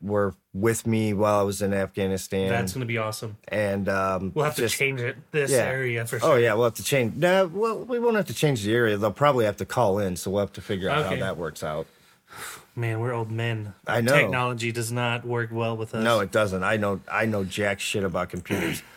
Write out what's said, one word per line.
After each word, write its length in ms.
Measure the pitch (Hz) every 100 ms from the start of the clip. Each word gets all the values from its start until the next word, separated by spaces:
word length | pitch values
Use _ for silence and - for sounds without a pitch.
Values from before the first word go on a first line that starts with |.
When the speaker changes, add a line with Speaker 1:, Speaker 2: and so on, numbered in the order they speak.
Speaker 1:
were 340 | 95 104 101 - _
with 320 | 95 113 113 117
me 280 | 110 110
while 260 | 98 104 104
I 40 |
was 180 | 101 98
in 120 | 101
Afghanistan. 760 | 98 95 - 95 95 - 95 95
Speaker 2:
That's 240 | 98 95
gonna 120 | 131 120
be 120 | 117
awesome. 400 | 110 110 113 104 -
Speaker 1:
And, 420 | 104 101 98 98
um, 420 | 98 95 92 95 113
Speaker 2:
We'll 100 | -
have 100 | 147
to 60 |
Speaker 1:
just 140 | 117 -
Speaker 2:
change 240 | 139 131
it, 140 | 120 135 -
this 200 | 156 135
Speaker 1:
Yeah. 120 | 131 101
Speaker 2:
area, 400 | 131 127 117 113
for 120 | 117
Speaker 1:
Oh, 20 |
Speaker 2:
sure. 200 | 120 131
Speaker 1:
yeah, 140 | 117
we'll 120 | 107 120
have 100 | -
to 80 |
change. 320 | 98 139 113 -
Nah, 300 | 175 190 185
well, 340 | 185 226 214
we 140 | 226 240
won't 160 | 233 214
have 100 | -
to 60 |
change 300 | 120 151 123
the 100 | 101
area. 240 | 120 113 104
They'll 140 | 107
probably 340 | 98 147 127 107
have 120 | 101
to 80 | 95
call 320 | - 110 98
in, 160 | 98 90
so 140 | 101
we'll 100 | 98
have 120 | 98
to 80 | -
figure 280 | - 101 -
out 160 | 147 147
Speaker 2:
Okay. 100 | 92
Speaker 1:
how 100 | 95
that 120 | 82
works 260 | 82 78
out. 240 | 78 78 80 _ _ _ _ - - - - 123
Speaker 2:
Man, 240 | 117 110
we're 140 | 120
old 180 | 117 110
men. 420 | 113 117 110 104 - -
Speaker 1:
I 140 | 113
know. 140 | 117 147
Speaker 2:
Technology 560 | 104 123 123 120 117
does 200 | 117 113
not 340 | 120 120 120 120
work 240 | 120 113
well 240 | 113 113 113
with 180 | 110 113
us. 80 |
Speaker 1:
No, 160 | 113 113
it 120 | 98
doesn't. 320 | 110 104 92
I 140 | 95 110
know, 220 | 101 98 -
I 140 | 98 113
know 180 | 104
jack 360 | 92 104 104 98
shit 240 | - 110
about 260 | 95 90 90
computers. 540 | 90 - 101 82 - -